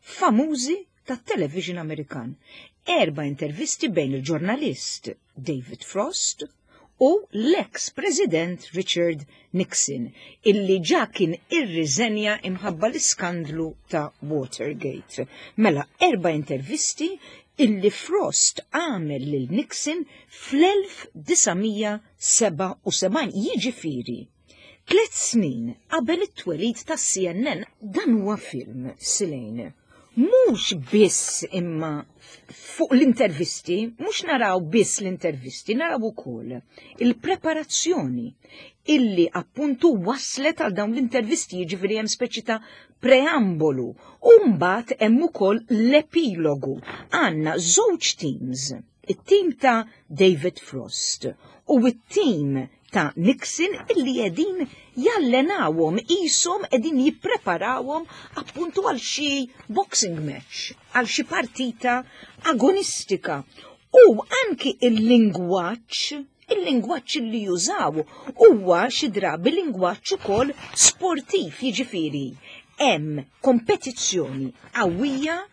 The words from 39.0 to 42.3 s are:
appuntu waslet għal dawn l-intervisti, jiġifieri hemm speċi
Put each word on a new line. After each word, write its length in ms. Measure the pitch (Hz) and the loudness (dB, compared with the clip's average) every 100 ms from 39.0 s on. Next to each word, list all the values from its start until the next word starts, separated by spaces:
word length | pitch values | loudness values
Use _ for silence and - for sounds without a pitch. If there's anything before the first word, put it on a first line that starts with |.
| 233 185 165 180 | 4 4 2 0
appuntu 540 | - - 294 254 349 226 | -8 -4 -4 2 2 4
waslet 560 | 175 269 - - 285 - | -2 -4 -6 -2 -2 0
għal 160 | 302 190 | -2 -2
dawn 180 | 208 | -2
l-intervisti, 680 | 233 240 262 214 320 - 180 | -2 0 0 0 -2 -4 -8
jiġifieri 360 | 170 185 190 220 | -6 -4 -2 -2
hemm 100 | 214 | -4
speċi 320 | - 240 | -4 -4